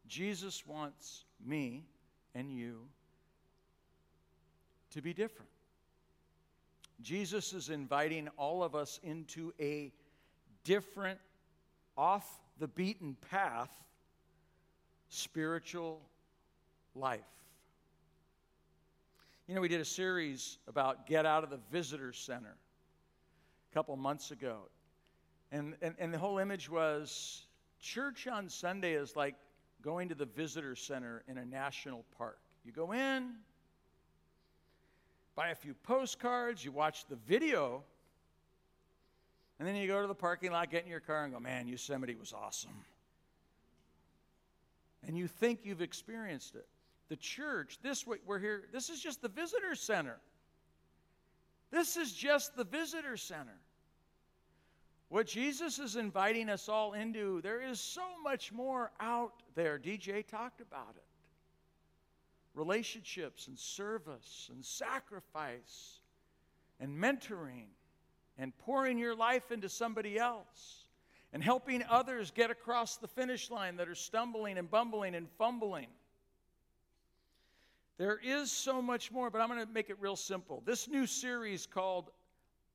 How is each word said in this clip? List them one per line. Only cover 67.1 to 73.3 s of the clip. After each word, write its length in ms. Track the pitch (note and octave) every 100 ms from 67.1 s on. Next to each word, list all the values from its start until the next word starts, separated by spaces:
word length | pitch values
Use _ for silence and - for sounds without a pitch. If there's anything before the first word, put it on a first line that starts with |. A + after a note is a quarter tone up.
| C#4 - F#3 C#3 B2 G#2+ - _ _ _ _ _ -
and 200 | C3 -
pouring 400 | - C4+ C4 A#3
your 180 | A#3 A3+
life 360 | A#3 B3+ B3
into 180 | A#3 F#3+
somebody 480 | - A3+ A3 G#3 G#3
else 680 | A#3+ A3 - - - - - _ _ - -
and 100 | C#3+
helping 400 | D#3 B3+ C4 B3
others 480 | A#3 A#3+ C4 B3 F3
get 180 | A3+ A3+
across 480 | A#3 A#3 A#3+ A3+ -
the 100 | A3+
finish 440 | B3+ B3+